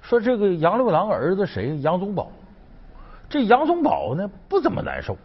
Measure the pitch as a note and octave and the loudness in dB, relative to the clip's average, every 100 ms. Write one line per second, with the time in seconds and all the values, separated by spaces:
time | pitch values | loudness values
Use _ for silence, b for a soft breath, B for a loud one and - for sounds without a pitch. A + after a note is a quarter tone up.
0 | - A#3+ A3 B3 G3+ F3 E3 G#3+ B3 D#3+ | 2 0 2 2 2 2 2 2 2 2
1 | G#3 C#3 C#3 F#3+ G3 - A2+ D#3 C#3+ F3 | 2 0 0 0 -2 -2 -4 -2 -2 -2
2 | G3 F#3 - - - - - - - B | -2 -4 -6 -12 -20 -20 -20 -20 -20 B
3 | B B B D4 A3 B3 D#4 F4 D4+ C#2+ | B B B -2 4 4 4 2 2 0
4 | E2 C#3 G3+ - - G4 E4 - - C2+ | -2 -4 -6 -10 -2 0 0 -4 -8 -8
5 | - F#2+ | -8 -10